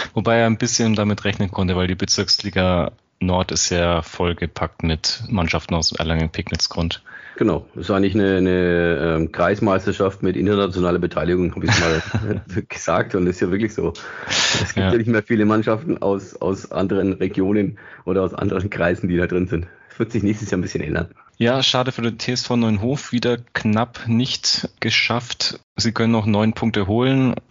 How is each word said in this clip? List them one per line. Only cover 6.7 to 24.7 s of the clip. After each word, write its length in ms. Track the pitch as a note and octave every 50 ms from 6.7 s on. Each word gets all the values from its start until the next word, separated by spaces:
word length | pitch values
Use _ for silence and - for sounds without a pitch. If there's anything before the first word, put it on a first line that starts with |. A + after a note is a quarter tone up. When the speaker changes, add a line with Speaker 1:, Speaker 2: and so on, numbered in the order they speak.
| - - E2+ E2+ - - - - - - - - -
Speaker 2:
Genau, 300 | - A#2 G#2+ E2 C#2+ - - -
ist 140 | - - F2
eigentlich 240 | G#2 G2 G2 G2 F#2
eine, 240 | A2 G2 G2 F#2+
eine, 760 | F#2 F2+ F#2 F2+ F#2 F2+ F2 F2 E2+ F2 E2+ E2+ C#2+ D2+ E2+ E2
ähm, 160 | D#2 E2 D#2
Kreismeisterschaft 920 | - - F2 F2+ G#2 G#2 A2+ G#2 F#2+ F#2+ F#2 G2+ F#2 - G2+ F#2+ - -
mit 140 | - F#2+ F2+
internationaler 640 | - F2 G2 G#2 G2+ G2+ F#2+ F2 F#2 F2+ F2 F2 F2+
Beteiligung, 560 | F2 F2 - - D#2 E2+ F2 F#2 F2+ E2 -
hab 80 | - -
ich 160 | - A2 -
mal 600 | F2+ E2 D#2+ D#2+ - - - G#2+ G#2+ G#2 G#2 F2+ - - F2+ G#2+ -
Speaker 1:
<laughs> 60 | -
Speaker 2:
gesagt, 460 | - - - - E2+ F2+ - - -
und 100 | G2 F2+
ist 160 | F2+ F2+ -
ja 80 | - F#2
wirklich 240 | F2+ G2 A2+ G#2 -
so. 200 | - E2+ D#2+ - - - - - - -
Es 460 | - - - - - - - G2+ - -
gibt 40 |
Speaker 1:
Ja. 140 | - G2 F#2+
Speaker 2:
ja 60 | F2+
nicht 100 | A#2 A2+
mehr 160 | A2+ A#2 A2 G2+
viele 220 | - A#2+ A2 G#2+
Mannschaften 540 | G#2 G#2+ A2 G#2+ A#2 A2 A2 D#3 E3+ F#2 -
aus, 360 | - G2 G2 G2 F#2+ - -
aus 360 | - - F2+ F#2+ F2+ - -
anderen 420 | - E2 F#2+ F#2+ G#2+ F#2+ G2 G2 F#2
Regionen 640 | - F#2+ F#2+ - - F#2+ F#2+ G#2 G#2+ G2+ - A2 - - - - - -
oder 160 | - F#2 F#2+
aus 120 | F#2+ F2 -
anderen 360 | - - F#2+ F#2 F#2+ F#2 G2+
Kreisen, 380 | - - F2 F2 F#2 - -
die 100 | F2+ F2
da 80 | F2 F2+
drin 220 | F2 F2+ F2+ F2+
sind. 200 | F#2 - E2 E2+ - - - - -
Das 100 | - -
wird 120 | A#2 A2
sich 120 | - A2+ -
nächstes 280 | - A2 G#2+ A2+ G2+
Jahr 80 | - F2+
ein 20 |
bisschen 200 | F2 - - -
ändern. 260 | - D2+ - E2 E2 - - - - _ _
Speaker 1:
Ja, 260 | - A#2 A#2 B2+ C3+ B2
schade 280 | - - B2+ B2+ B2+
für 120 | - - A#2
den 160 | A#2 A2+ A2+
T 120 | - -
S 140 | B2 B2 -
V 100 | - B2
Neuenhof, 560 | A#2+ A#2 A2 A2 G2 G#2 B2 C#3 C#3+ - -
wieder 260 | - A#2+ A2+ B2 A#2+ A#2 A#2+ _ -
knapp 540 | - - A2 G#2+ A2 A#2 A#2+ - - -
nicht 600 | A#2+ A2+ A2+ B2+ B2+ - - - - - - - -